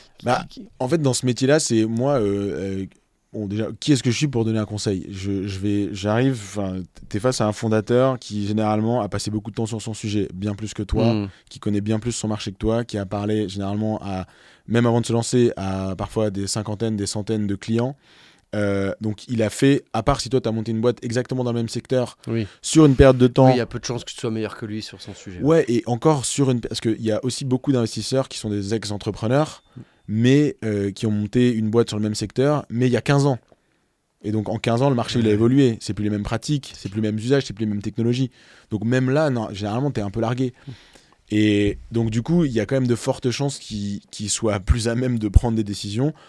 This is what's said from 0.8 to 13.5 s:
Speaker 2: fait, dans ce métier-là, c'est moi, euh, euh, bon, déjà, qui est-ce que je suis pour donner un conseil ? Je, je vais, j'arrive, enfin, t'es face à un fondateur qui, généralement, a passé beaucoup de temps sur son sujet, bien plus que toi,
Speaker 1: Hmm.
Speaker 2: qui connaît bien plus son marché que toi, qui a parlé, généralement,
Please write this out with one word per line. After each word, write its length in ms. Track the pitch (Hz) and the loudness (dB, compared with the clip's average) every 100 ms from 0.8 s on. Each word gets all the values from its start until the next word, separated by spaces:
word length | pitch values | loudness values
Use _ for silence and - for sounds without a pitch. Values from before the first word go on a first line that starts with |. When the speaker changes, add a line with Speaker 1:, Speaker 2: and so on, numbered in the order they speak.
| 127 | -2
Speaker 2:
fait, 100 | 165 | 0
dans 140 | 139 | 2
ce 140 | 123 127 | 0 0
métier-là, 340 | 117 131 151 | 2 4 4
c'est 240 | - 113 | 4 2
moi, 300 | 110 113 131 | 2 2 2
euh, 680 | 143 104 101 101 73 98 95 | 2 2 0 -2 -2 -4 -4
euh, 40 | 95 - _ _ _ | -8 -12 _ _ _
bon, 140 | 160 101 | -8 -4
déjà, 220 | 104 110 113 | -4 -4 -4
qui 140 | - | 2
est-ce 100 | 139 | 2
que 80 | 127 | 2
je 60 | 113 | 0
suis 100 | 151 | 0
pour 180 | 123 | 0
donner 140 | 113 110 | 0 0
un 60 | |
conseil ? 420 | 107 104 110 95 - | -2 -4 -2 -2 -4
Je, 380 | 98 95 98 101 | -8 -4 -4 -4
je 120 | 95 | -4
vais, 300 | 101 101 101 | 0 0 -2
j'arrive, 400 | 101 104 110 135 | -2 0 2 2
enfin, 500 | 127 101 107 95 92 90 - - | 0 -6 -6 -4 -4 -8 -14 -8
t'es 120 | 107 | -2
face 200 | 123 127 | 0 2
à 60 | 107 | 0
un 60 | |
fondateur 680 | 104 113 110 98 120 131 127 | 0 0 0 2 2 4 0
qui, 260 | - 104 | -6 -6
généralement, 580 | 101 107 107 107 110 123 | -2 0 0 0 0 0
a 60 | 101 | -2
passé 220 | 101 - | -4 -4
beaucoup 220 | 104 104 | -6 -6
de 20 | |
temps 120 | 104 107 | -6 -6
sur 140 | 110 | -6
son 140 | 110 | -8
sujet, 340 | 110 110 104 95 | -8 -4 -2 -2
bien 200 | 92 104 | -4 -6
plus 200 | 98 107 | -6 -8
que 80 | - | -8
toi, 300 | 104 107 113 | -4 2 2
Speaker 1:
Hmm. 140 | 110 101 - _ | 2 -2 -10 _
Speaker 2:
qui 120 | - | -8
connaît 200 | - 104 | -2 0
bien 200 | 104 110 | 0 -2
plus 100 | 117 | -2
son 160 | 117 107 | -4 -4
marché 240 | 107 - | -4 -8
que 60 | 95 | -4
toi, 280 | 110 113 | -2 0
qui 140 | 117 104 | -2 -6
a 80 | 95 | -4
parlé, 420 | 101 104 107 | -4 -2 0
généralement, 520 | 104 | -2